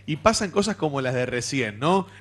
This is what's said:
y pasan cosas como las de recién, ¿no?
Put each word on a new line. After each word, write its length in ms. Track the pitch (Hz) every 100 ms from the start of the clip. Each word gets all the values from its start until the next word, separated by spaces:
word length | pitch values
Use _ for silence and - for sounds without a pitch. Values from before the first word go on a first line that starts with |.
| -
y 80 | 151
pasan 340 | 214 220 202
cosas 280 | 202 202 202
como 220 | 151 139
las 140 | 127
de 140 | 127 123
recién, 500 | 123 120 139 113 104
¿no? 300 | 147 190 180 -